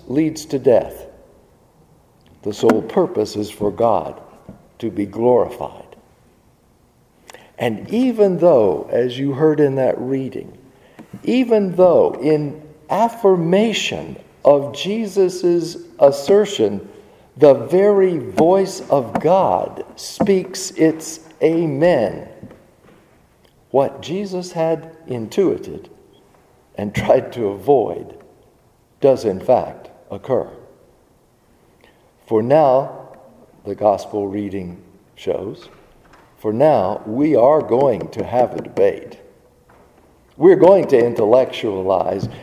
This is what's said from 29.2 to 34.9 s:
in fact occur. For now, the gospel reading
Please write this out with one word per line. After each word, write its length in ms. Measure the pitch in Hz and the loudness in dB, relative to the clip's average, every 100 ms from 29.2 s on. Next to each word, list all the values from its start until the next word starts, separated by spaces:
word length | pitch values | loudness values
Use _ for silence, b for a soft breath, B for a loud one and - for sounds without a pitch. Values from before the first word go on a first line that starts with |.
| 110 | -2
in 140 | 95 | -4
fact 520 | - 117 80 - - - - | 0 0 0 -12 -20 -20 -18
occur. 400 | 101 - 117 - - - _ _ _ _ _ _ _ _ b b b b b b b - | -14 -4 -4 -4 -14 -20 _ _ _ _ _ _ _ _ b b b b b b b -2
For 160 | 113 | -2
now, 760 | 120 151 143 131 143 - - - - _ _ _ 104 | 2 4 4 2 0 -10 -20 -20 -20 _ _ _ -12
the 100 | 95 | -2
gospel 520 | 104 98 - 104 101 | 0 0 -2 -6 -4
reading 540 | 101 101 98 90 87 - | -6 -8 -8 -10 -16 -20